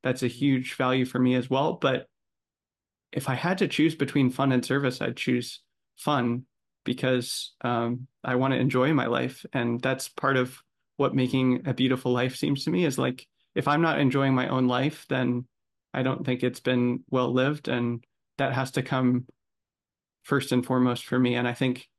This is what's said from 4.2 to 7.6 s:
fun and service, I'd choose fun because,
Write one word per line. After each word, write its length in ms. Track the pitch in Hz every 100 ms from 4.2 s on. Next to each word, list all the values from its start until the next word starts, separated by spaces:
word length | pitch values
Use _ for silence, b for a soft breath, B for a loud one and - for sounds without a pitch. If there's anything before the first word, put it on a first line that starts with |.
| 127
fun 220 | 127 139
and 120 | 127
service, 380 | 123 139 139 131
I'd 160 | - 123
choose 440 | - 123 117 - _ _ _ _
fun 480 | - 143 120 120 131 _ _ _
because, 680 | - 123 131 127 123 - - _